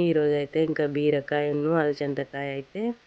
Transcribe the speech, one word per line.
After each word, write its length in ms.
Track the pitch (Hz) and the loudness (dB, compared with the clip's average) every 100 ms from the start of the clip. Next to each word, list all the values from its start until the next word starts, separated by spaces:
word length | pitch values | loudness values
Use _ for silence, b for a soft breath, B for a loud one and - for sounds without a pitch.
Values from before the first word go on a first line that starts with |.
| 175 | 4
ఈరోజైతే 500 | 160 151 147 143 156 | 4 2 2 0 0
ఇంకా 200 | 160 151 147 | 0 0 0
బీరకాయను 760 | 143 147 147 - 147 147 147 147 | 2 2 2 0 -2 0 0 0
అలచంతకాయ 760 | 165 147 143 143 139 135 139 139 | 2 2 0 -2 -4 -6 -6 -6
అయితే 280 | 139 135 190 226 233 | -8 -8 -6 -6 -6